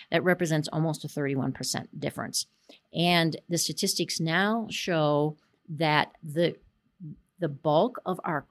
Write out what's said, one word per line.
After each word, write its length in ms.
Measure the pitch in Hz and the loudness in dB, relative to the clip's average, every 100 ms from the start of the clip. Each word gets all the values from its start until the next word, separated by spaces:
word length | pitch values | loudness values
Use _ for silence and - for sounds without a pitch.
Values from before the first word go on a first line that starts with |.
| - | -2
That 140 | 170 | 0
represents 440 | 180 180 175 156 151 | 2 2 2 0 0
almost 320 | 160 165 156 | 0 0 -2
a 40 | 147 | -6
thirty-one 440 | - 139 135 135 | -4 -2 0 -2
percent 480 | 131 - - - 156 | -4 -4 -4 -6 -6
difference. 460 | 143 - - - - _ _ - _ | -6 -6 -6 -6 -6 _ _ -20 _
And 420 | - 175 175 165 - - | 0 4 4 2 -2 -4
the 80 | 170 | -2
statistics 600 | - 156 196 - 175 - | -2 -2 -2 -2 -2 -2
now 480 | 160 170 202 233 214 | 0 2 2 0 -4
show 640 | - - 165 151 147 151 156 _ _ - | -6 -2 2 4 4 2 -2 _ _ -12
that 440 | 151 160 151 - _ | -2 2 4 2 _
the, 340 | 160 147 170 - _ _ _ _ 160 - _ _ | -6 0 0 -2 _ _ _ _ -16 -16 _ _
the 120 | 170 | -6
bulk 500 | 139 156 151 226 240 - | -2 2 4 4 0 -6
of 120 | 180 | -4
our 220 | - 151 - | -2 -4 -6